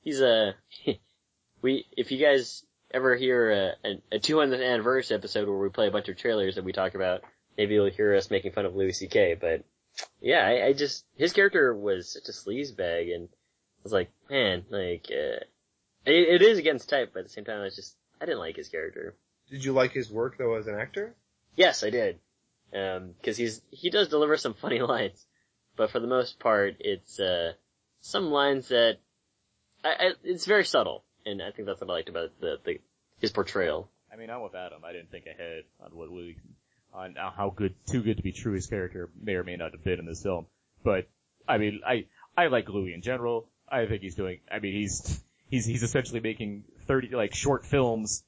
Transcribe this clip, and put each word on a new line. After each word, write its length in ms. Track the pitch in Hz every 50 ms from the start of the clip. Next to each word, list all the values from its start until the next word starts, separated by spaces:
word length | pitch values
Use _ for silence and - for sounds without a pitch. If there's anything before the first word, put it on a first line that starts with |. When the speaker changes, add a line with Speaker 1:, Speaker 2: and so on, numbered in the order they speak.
Speaker 1:
he's, 200 | _ 156 147 135
uh, 320 | 135 123 113 110 107 101 95 _ _ _ - - -
<laughs> 760 | - - - _ _ _ _ _ _ _ _ _ _ _ _
we, 240 | - 131 135 123 - _ -
if 160 | - 120 -
you 80 | 135 131 151
guys 400 | 147 139 135 120 - - - _ _ _ _ _ _ -
ever 220 | 127 131 131 123
hear 360 | 120 131 127 127 123 117 110 104 101 95 90 - _ -
a, 40 | 101
a, 120 | 101 98 _ _ -
a 60 | -
two 200 | - - 151 156
hundredth 220 | 147 135 131 127
anniversary 540 | 127 127 123 113 107 120 135 131 123 - 113
episode 300 | 101 98 107 - 110 104
where 100 | 101 98
we 120 | 98 98 98
play 180 | - - 110
a 40 | 101
bunch 180 | 95 104 98 -
of 80 | 92
trailers 380 | - - 120 113 107 98 95 95
that 80 | 101 92
we 100 | 92 95
talk 200 | 98 92 92 -
about, 260 | 95 92 92 90 92 - - _ _ _ _ _
maybe 160 | - 107 101 107
you'll 160 | 104 101 98
hear 260 | 92 - 107 104 101
us 140 | 98 90 -
making 220 | 104 95 - 95
fun 140 | - 107 98
of 100 | 92 90
Louis 160 | 98 98 92 87
C 140 | - 95
K, 280 | 90 - 110 101 87 82 85
but 240 | - 82 80 73 - _ _ _ _ _ _ - - - _ _
yeah, 260 | - 117 156 165 101
I, 220 | 101 120 123 95
I 60 | 127 143
just, 320 | 139 147 139 - - _ _ _
his 160 | - 143 180
character 420 | - 202 196 196 - 175 143 127 113
was 380 | 101 101 104 95 92 87 - -
such 140 | - -
a 40 | - 104
sleaze 420 | - - 98 107 135 143 135 110
bag, 320 | 98 92 85 85 85 85 87
and 200 | 87 87 87 87
I 540 | _ _ _ _ _ _ _ _ _ _ _
was 100 | 101 110
like, 180 | 95 90 - _ _ _ _
man, 360 | 139 135 117 101 90 90 95 -
like, 360 | 113 101 92 90 87 82 - -
uh, 300 | 58 69 76 67 58 - - _ _ _ _ _ _ _ _ _ _ _ _
it, 80 | - 151 170 175 160 175
it 60 | 175 196
is 160 | 226 226 190
against 280 | 147 156 143 123 - -
type, 220 | 147 139 117 - _
but 60 | 95
at 40 | 90
the 60 | 101
same 140 | - 110 104
time, 140 | 113 110 104
I 20 | 101
was 120 | 98 -
just, 200 | - - - _ _ _ _ _ _
I 40 | 151
didn't 140 | 170 147 107
like 160 | 82 82 82
his 120 | 80 76 -
character. 460 | - 80 80 82 - - 80 85 - _ _ _ _ _ _ _
Speaker 2:
Did 140 | 139 139 131
you 80 | 135 131
like 180 | 131 131 131
his 200 | - 135 120 110
work, 260 | 104 110 120 131 -
though, 180 | - 127 117 113
as 120 | 110 104
an 80 | 110 101
actor? 400 | 104 120 - - 196 208 233 233 _ _ _ _ _ _ _ _
Speaker 1:
Yes, 280 | - 185 165 - - 107
I 60 | 107
did. 300 | 104 98 95 95 87 - _ _ _ _ _ _ _ _ _ _ -
Um, 420 | 98 98 95 92 92 92 90 87 _ -
'cause 140 | 120 107
he's, 240 | 117 120 113 107 - _ _
he 180 | - - - 180
does 200 | 190 208 202 151
deliver 280 | 156 147 151 147 156
some 160 | 147 - 127 107
<laughs> 80 | -
funny 200 | - - 127 113
lines, 440 | 123 - 127 113 110 95 - - - _ _ _ _ _ _ _ _ _ _
but 140 | - 110 107
for 80 | - 113
the 80 | 113
most 320 | 120 127 127 123 - - _
part, 360 | - 120 110 104 101 98 - -
it's, 400 | - 104 98 92 _ - - -
uh, 340 | 98 92 90 85 85 82 80 _ _ _ _ _ _ _ _ _
some 300 | - - - 202 190 160
lines 360 | 147 143 139 143 139 135 127
that, 300 | - 127 120 117 113 107 - _ _ _ _ _ _ _ _ _ _ _ _ _ _ _ _ -
I, 60 | 156
I, 220 | - - 180 185 - _ -
it's 220 | 185 180 175 -
very 200 | 180 214 208 180
subtle, 400 | - - - 160 - - - _ _ _ _ _
and 160 | 107 101 98
I 100 | 85 101
think 160 | - - 104
that's 120 | 98 95 -
what 80 | 98 92
I 40 | 90
liked 160 | 82 80 -
about 220 | 85 85 82 80 _ _
the, 160 | 92 82 71 - _
the, 140 | - 78 - _ _ _ _ _ _ _ _
his 120 | - 104
portrayal. 580 | - 104 98 - - 101 92 80 76 80 101 _ _ _ _ _
Speaker 3:
I 60 | 117
mean, 120 | 110 113 110
I'm 120 | 117 123
with 140 | 113 92 95
Adam. 280 | 90 90 87 78 76 80
I 80 | 85
didn't 180 | 87 87 85 85
think 160 | - 85 78
ahead 380 | 82 78 - 85 85 82 80 78 _ _ _ 92
on 120 | 85 82
what 140 | 82 82 78
Louis, 280 | 87 90 87 85 82 - - - - _ _ _ _ _ _ _ -
on 220 | 95 92 92 78
how 360 | 76 95 95 - - 101 101 95
good, 180 | - 104 95 - _ _
too 140 | - - 127 107
good 140 | 113 107
to 60 | - -
be 80 | 95
true 220 | - - - 117 101
his 140 | 95 95
character 420 | - 113 101 90 90 - 92 87 85 _ -
may 120 | 107 107 95
or 100 | 90 90
may 120 | 90 90
not 140 | 85 85 80
have 120 | - 80 -
been 160 | 95 90 85
in 60 | 82
this 160 | 82 82 - -
film. 220 | 98 92 85 82 _ _ _ _ _ _ _ _
But, 240 | 120 98 92 - _ _ _ _ _ _ _ _
I 100 | - 135
mean, 240 | 107 107 104 104 - -
I, 200 | - 127 113 - _ _ _ - _ _
I 100 | 175 175
like 220 | 156 127 117 101 113
Louis 240 | 95 104 95 90 85
in 80 | 87
general. 480 | 90 120 127 123 120 120 120 113 113 _ _ _ _
I 180 | - 139 127 117
think 140 | 104 110 98
he's 140 | 95 95 85
doing, 240 | 98 95 92 90 - _ _
I 80 | 98 107
mean, 140 | 104 98 95
he's, 480 | 104 104 98 - - - - - - _ _ _ _ _ _
he's, 160 | 131 123 104
he's 180 | 117 117 120 113
essentially 360 | 117 - 139 120 - 120 113
making 420 | 110 113 107 - 113 104 101 101 104 - _ - -
thirty, 220 | - 135 131 123 110
like, 240 | 127 120 107 101 -
short 300 | - - 143 139 - -
films 580 | - 147 139 131 120 113 110 110 104 - - _